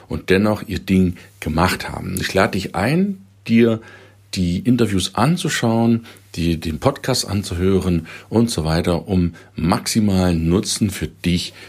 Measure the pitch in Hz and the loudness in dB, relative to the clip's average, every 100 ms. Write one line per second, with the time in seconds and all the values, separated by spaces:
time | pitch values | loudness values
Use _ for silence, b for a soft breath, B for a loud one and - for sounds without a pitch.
0 | - 80 - 92 107 104 - 92 - 95 | -10 -8 0 2 2 0 -4 -8 0 2
1 | 90 87 B - 78 76 92 - - - | 4 0 B -10 -4 0 0 0 -6 -8
2 | 90 92 87 95 98 98 95 - 107 165 | -6 -6 -2 0 0 0 -6 -4 0 0
3 | 202 190 - _ - 113 117 110 B B | 0 -4 -12 _ 0 4 4 2 B B
4 | B B _ - 87 90 110 123 110 95 | B B _ -2 -2 0 0 2 2 0
5 | 90 - 127 175 156 - 120 113 117 117 | -2 0 0 0 -2 -2 0 2 2 2
6 | 113 B - - 82 80 82 76 131 139 | -2 B -14 -4 -2 -2 -4 -2 -2 -2
7 | - 123 - 101 95 90 92 95 92 85 | -2 -4 -2 -4 -4 -2 2 2 2 0
8 | 80 B B 110 117 - 78 82 87 85 | -2 B B 0 2 0 0 0 0 -2
9 | - 92 87 B B - 82 107 - 117 | 0 0 0 B B -4 -2 0 0 0
10 | 104 95 92 82 80 87 - - 104 - | 2 2 2 2 2 0 0 -2 -2 -2
11 | 76 - - 175 - B | -8 -4 -2 -2 -4 B